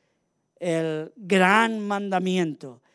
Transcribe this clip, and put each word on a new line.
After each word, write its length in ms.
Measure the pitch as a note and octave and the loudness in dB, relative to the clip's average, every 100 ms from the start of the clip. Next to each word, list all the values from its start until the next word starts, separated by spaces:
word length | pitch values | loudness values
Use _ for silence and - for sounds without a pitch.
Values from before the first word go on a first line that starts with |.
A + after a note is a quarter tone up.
| _ _ _ _ _ _ | _ _ _ _ _ _
el 540 | F3+ E3 D#3+ D#3 D#3+ - | -2 -2 -2 -4 -8 -14
gran 640 | F#3 G3 F#3 G#3+ A3+ A3 | 0 4 4 4 2 0
mandamiento 1000 | G3+ G3+ G3+ F#3 F#3 F#3 E3 C#3+ C#3 A#2 _ | -4 -4 -2 -2 0 0 -2 -4 -12 -18 _